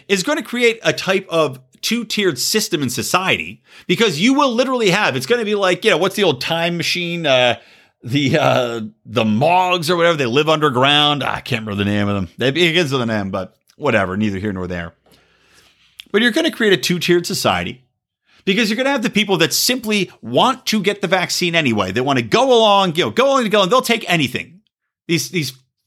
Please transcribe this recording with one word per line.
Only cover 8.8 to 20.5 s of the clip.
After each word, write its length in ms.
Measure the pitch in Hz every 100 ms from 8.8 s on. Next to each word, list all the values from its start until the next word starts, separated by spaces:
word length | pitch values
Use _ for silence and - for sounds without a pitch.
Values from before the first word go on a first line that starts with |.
| 107 -
the 200 | - 113
Mogs 640 | 110 107 151 180 180 180 151
or 80 | 175
whatever, 180 | 170
they 100 | 156
live 220 | 123 127 151
underground. 760 | 156 151 123 135 147 147 147
I 200 | 120 107
can't 240 | - 113
remember 180 | 110 101
the 60 | 101
name 180 | 104 101
of 80 |
them. 140 | 101 90 -
They, 120 | 127
it 40 |
begins 400 | 139 175 165 151
with 80 | 135
an 80 | 113
M, 200 | 110 95
but 280 | 98 92 _ _
whatever, 400 | _ 139 113 92
neither 240 | 95 107 95
here 140 | 104
nor 140 | 92 90
there. 260 | 87 85 - _ _ _ _ _ _ _ _ _ - _
But 100 | 208
you're 100 | 240
gonna 200 | 262 330
create 200 | - 214
a 60 | 185
two-tiered 480 | - 175 - 175
society 580 | 170 127 117 90 90 - _ _ _ _ _ _
because 240 | - 196 220
you're 80 | 226
gonna 120 | 262
have 140 | 277
the 60 | 208
people 260 | 202 208 180
that 140 | 165
simply 580 | - - 262 214 208 170 -
want 440 | 110 127 220